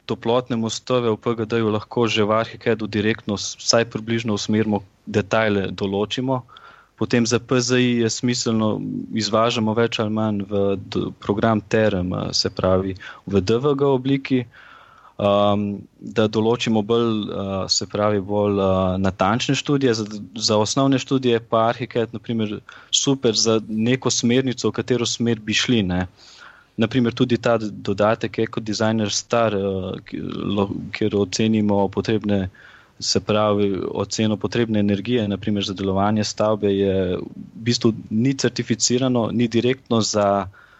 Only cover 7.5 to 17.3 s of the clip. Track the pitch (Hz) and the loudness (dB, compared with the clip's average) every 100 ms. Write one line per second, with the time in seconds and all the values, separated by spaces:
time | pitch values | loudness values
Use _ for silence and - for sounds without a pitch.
7.5 | 131 120 127 123 120 113 - 123 120 - | 0 2 2 2 2 0 0 -2 -2 0
8.5 | 113 110 104 101 98 - 110 104 110 117 | 0 0 -2 -4 -6 -6 -4 0 2 2
9.5 | 117 110 107 117 - 110 110 110 104 98 | 2 0 2 0 0 -2 0 0 -2 -2
10.5 | 104 98 98 104 117 - - - 104 113 | 0 0 0 -4 -4 -4 -4 -4 0 2
11.5 | 110 - 113 110 98 90 101 98 - 95 | 2 0 2 2 2 -2 -4 -2 -2 -2
12.5 | - 95 92 95 92 - - - 98 92 | 0 2 2 0 -6 -14 -16 -2 0 2
13.5 | 117 143 139 143 131 127 139 135 127 120 | 2 2 2 2 2 0 -2 0 -2 -2
14.5 | - - - - - - - 101 101 101 | -10 -20 -20 -20 -20 -16 -2 2 4 4
15.5 | 101 101 101 - _ 113 107 107 110 110 | 2 0 -6 -12 _ -6 0 2 2 2
16.5 | 120 - 110 104 117 117 110 98 | 0 2 0 2 0 0 -2 -4